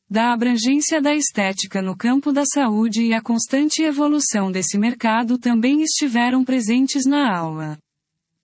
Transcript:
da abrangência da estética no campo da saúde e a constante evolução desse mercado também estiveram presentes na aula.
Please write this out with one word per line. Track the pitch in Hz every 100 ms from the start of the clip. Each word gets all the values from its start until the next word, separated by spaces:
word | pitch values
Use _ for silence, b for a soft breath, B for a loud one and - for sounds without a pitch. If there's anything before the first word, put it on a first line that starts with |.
| -
da | 208 240
abrangência | 240 240 240 226 285 294 320
da | 285
estética | 302 285 - 196 190 196 196
no | 190 185
campo | 233 262 294
da | 277
saúde | 285 294 262 214 226 214
e | 233
a | 226
constante | 226 233 - 269 302 -
evolução | 311 277 294 294 285 214 196
desse | 185 185 202
mercado | 220 247 226 220 233 247
também | 240 233 240 294
estiveram | 311 - 294 233 240 262
presentes | 254 254 214 240 262 285 262
na | 285 269
aula. | 180 160 156 156 151 _ _ _ _ _ _